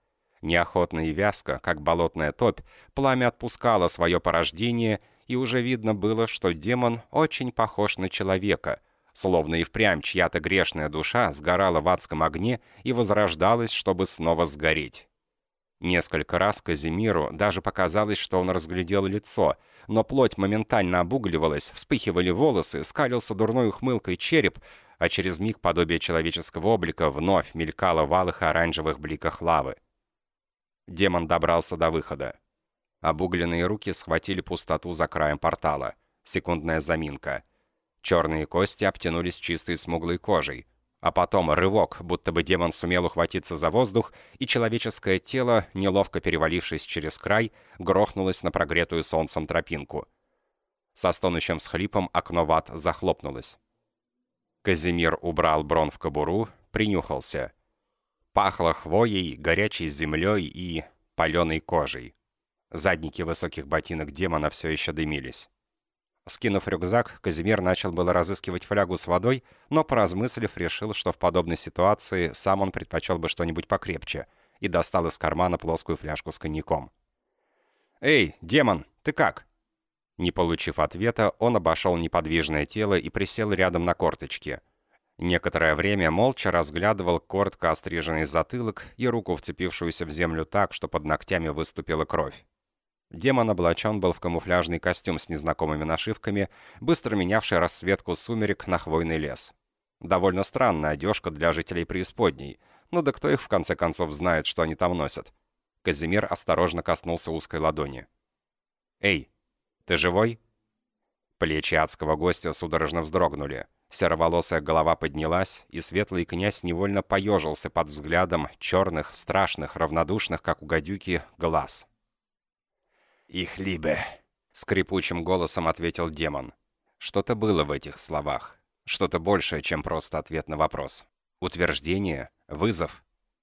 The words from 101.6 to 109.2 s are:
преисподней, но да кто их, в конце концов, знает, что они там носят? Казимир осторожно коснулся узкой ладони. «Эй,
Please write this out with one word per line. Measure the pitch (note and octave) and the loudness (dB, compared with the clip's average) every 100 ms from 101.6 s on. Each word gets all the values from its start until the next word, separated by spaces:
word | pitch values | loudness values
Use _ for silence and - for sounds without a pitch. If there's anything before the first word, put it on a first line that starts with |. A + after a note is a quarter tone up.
| - F2 E2 | -2 -4 -4
преисподней, | F#2 F#2 - G2+ C2 C#2 - _ _ - | -4 -6 0 0 0 -12 -16 _ _ -4
но | F3 | 0
да | C#3+ | 0
кто | - C#3+ | 0 0
их, | C#3+ | 0
в | - | 2
конце | G2 - - | 0 0 0
концов, | E2+ D2+ E2 | 0 0 -4
знает, | D2 F2 D#2+ D2 | 0 2 2 0
что | - | -2
они | D#2+ D#2 | -2 0
там | F2+ F2 | 0 0
носят? | C#2+ - - _ _ _ _ _ | -4 -6 -12 _ _ _ _ _
Казимир | - D2+ E2 G2+ - | -4 -2 0 0 0
осторожно | F2 - E2 F2 E2+ | -2 0 2 2 0
коснулся | E2+ E2 F2 E2+ - | -2 -2 -2 -6 -4
узкой | D#2+ - D#2+ | -6 -6 -2
ладони. | D#2+ D#2 C#2+ B1+ - _ _ _ _ _ _ _ _ _ | 0 0 -4 -8 -16 _ _ _ _ _ _ _ _ _
«Эй, | G2+ E2+ | 0 0